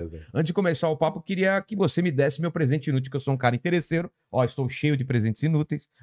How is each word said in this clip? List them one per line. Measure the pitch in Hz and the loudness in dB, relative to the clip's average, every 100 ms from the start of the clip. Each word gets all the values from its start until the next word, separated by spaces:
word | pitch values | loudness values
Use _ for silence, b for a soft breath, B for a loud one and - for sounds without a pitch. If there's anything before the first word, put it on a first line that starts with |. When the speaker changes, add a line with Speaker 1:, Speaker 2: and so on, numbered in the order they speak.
| 85 | -6
Speaker 1:
Beleza. | 80 80 | -10 -6
Speaker 2:
Antes | 120 160 | -2 -2
de | |
começar | 180 180 156 165 | 0 0 0 0
o | 151 | 0
papo, | 160 175 | -2 -2
eu | |
queria | - 185 190 190 | -4 0 0 0
que | - | -2
você | 202 180 - | 0 0 2
me | 180 | 2
desse | 135 143 147 | 2 2 0
meu | 165 | -2
presente | 165 135 151 143 | 0 2 0 0
inútil, | 131 131 | -2 -2
que | 143 | -4
eu | |
sou | 139 | -2
um | 131 | 0
cara | 123 120 | 2 0
interesseiro. | 175 175 - 165 175 _ _ | 0 0 0 -2 -4 _ _
Ó, | 127 | 0
estou | 120 - 127 | 0 0 -4
cheio | - 151 139 | 0 0 0
de | |
presentes | 131 123 110 107 | 2 2 2 0
inúteis. | 156 156 151 - - b | 0 2 0 -4 -8 b